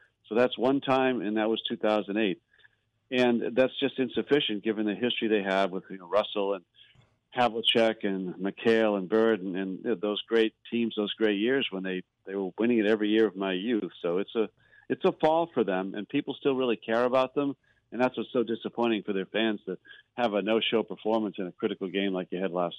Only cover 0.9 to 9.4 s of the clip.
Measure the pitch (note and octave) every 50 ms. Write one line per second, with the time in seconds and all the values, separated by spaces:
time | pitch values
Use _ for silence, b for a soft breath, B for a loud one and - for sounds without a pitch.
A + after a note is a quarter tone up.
0.9 | C3 C3+ C3 C3 B2+ A2 F2 G#2 G#2+ A2 G#2+ A2 A2+ G#2+ - - A#2 - - G#2+
1.9 | G#2+ G#2+ F#2+ G2 G2 G#2+ A2+ G2 F2 - _ b b b b b b b b b
2.9 | _ _ _ - C3 B2+ B2 B2 A#2+ A2 G#2 G#2 A#2+ B2+ C3 B2+ - - C#3+ B2+
3.9 | - - C3 A#2 - A2+ G#2 - C#3 D3 C#3+ - G#2+ G2 - A2+ G#2 G#2+ G#2+ G#2+
4.9 | G2 F2+ A#2+ B2 A2+ - A#2 G#2+ A2 G#2 G2 G2 F#2+ F#2+ G2 F#2 F2+ F#2+ - -
5.9 | F#2 F#2+ F2+ E2+ F2+ G#2 G2+ - - G#2 G2 G2 G2+ F2+ _ _ b b b b
6.9 | b b b b b _ _ _ - B2+ B2 A#2 G#2+ A#2 G#2+ - - A#2 A2+ A2
7.9 | A2 - - G2+ F#2+ F#2+ F#2+ F2+ D#2+ - F#2 G2 G2 - - A#2 A2+ A2+ A2 G#2+
8.9 | G#2 G2 F#2 E2 A2 A2 A2+ A2+ A2 F#2